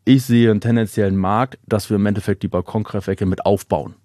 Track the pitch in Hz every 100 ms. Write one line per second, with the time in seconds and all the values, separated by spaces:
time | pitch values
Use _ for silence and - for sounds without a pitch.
0 | - 131 127 120 117 104 117 117 110 -
1 | 101 95 92 104 131 - - 110 - 104
2 | 101 101 - 101 98 90 90 113 107 104
3 | 95 98 98 92 - 101 - 85 69 -